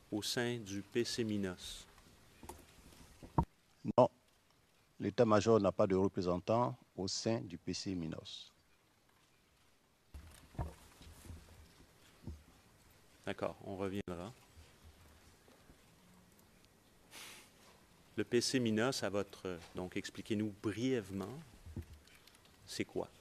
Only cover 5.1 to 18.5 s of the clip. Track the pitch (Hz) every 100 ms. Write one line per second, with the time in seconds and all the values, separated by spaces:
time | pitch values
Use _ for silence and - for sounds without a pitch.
5.1 | 98 113 104 107 113 98 - 104 95 95
6.1 | - 90 90 - 113 127 123 - - 95
7.1 | - 113 117 117 85 - 90 98 90 80
8.1 | - - - - - _ _ _ _ _
9.1 | _ _ _ _ _ _ _ _ _ _
10.1 | - - - - - - - - - -
11.1 | - - - - - - - - - -
12.1 | - - - - - - - - - -
13.1 | - - 98 101 - - 95 98 98 95
14.1 | 87 95 127 - - - - - - -
15.1 | - - - - - - - - - -
16.1 | - - - - - - - - - -
17.1 | - - - - - - - - - -
18.1 | - 104 120 -